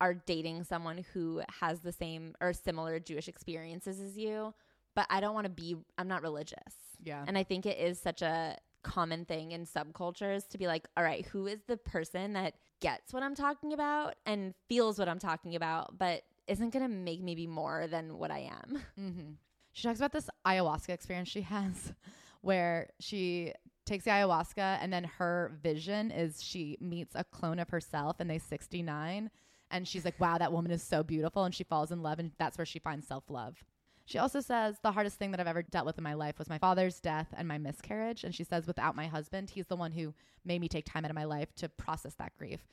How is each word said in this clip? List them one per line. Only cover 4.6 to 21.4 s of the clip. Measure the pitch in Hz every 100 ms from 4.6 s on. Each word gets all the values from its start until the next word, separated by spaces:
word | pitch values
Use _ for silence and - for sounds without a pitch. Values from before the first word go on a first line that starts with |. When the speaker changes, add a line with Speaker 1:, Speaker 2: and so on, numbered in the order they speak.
| _ _ _ -
Speaker 1:
But | -
I | 190
don't | 208
wanna | 214 196
be, | 165 170 165 - -
I'm | 185
not | 180
religious. | 160 147 160 - - - - -
Speaker 2:
Yeah. | 165 147 147
Speaker 1:
And | 196
I |
think | 190 185 208
it | -
is | 170 180
such | 180 160
a | 165 165 156 - _ _
common | - 180 165 165 170
thing | 160 160
in | 165 170
subcultures | 156 151 - 175 175 202 196 -
to | 196
be | 180
like, | 160 - -
"All |
right, | 165 139 -
who | 196 196
is | 214
the | - 233
person | - 175 165 180 202
that | 196 180 - _ -
gets | 160 127 -
what | 254
I'm | 277 285
talking | 285 285 302
about | 302 294 294 302 - -
and | 208 190 - -
feels | 240 226 202
what | 175
I'm | 175
talking | 190 160 170 165
about, | 165 165 - 180
but | 185 165 - _ -
isn't | 196 233
gonna | 262 262
make | 196 180 170
me | 180 165
be | 170
more | 160 151 160 160
than | 165 160 160
what | 160
I | 143
am?" | 135 - - 277 -
<laughs> | -
Speaker 2:
Mm-hmm. | 196 175 151 147 _ _ _
She | -
talks | 240 226
about | 285
this | 302 - - 190
ayahuasca | 185 165 156 -
experience | 175 - 180 180
she | 208